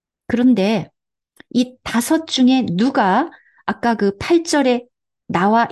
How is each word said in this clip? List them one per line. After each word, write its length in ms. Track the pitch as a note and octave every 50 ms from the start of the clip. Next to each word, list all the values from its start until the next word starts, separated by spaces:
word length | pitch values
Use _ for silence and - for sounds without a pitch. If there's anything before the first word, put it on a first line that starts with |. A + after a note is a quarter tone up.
| _ _ _ _ _ -
그런데 640 | - A3 B3 B3+ B3 F#3+ F#3 G#3 A3+ F#3+ - - _ _ _ _ _ _ _ _ _ - _ _
이 260 | - A#3+ B3 B3+ B3+ _ -
다섯 420 | - - A3+ A#3+ - D#4+ D#4+ D#4+
중에 400 | - - - B3+ B3 C4 C4 A3 -
누가 600 | E3+ F3+ A3+ C4+ C4+ C#4 G#3+ F#3 F#3+ A#3 E4 E4 - - _ _ _ _ _
아까 300 | - A#3+ - - A#3 A3+
그 220 | G#3+ G#3 G3+ G3 -
팔 260 | - - F4 E4+ E4
절에 420 | - - D4 C4+ B3+ B3 B3 B3 - _ _ _ _ _ _ _ -
나와 400 | - E3+ F#3 G#3 A3 A#3 A#3 -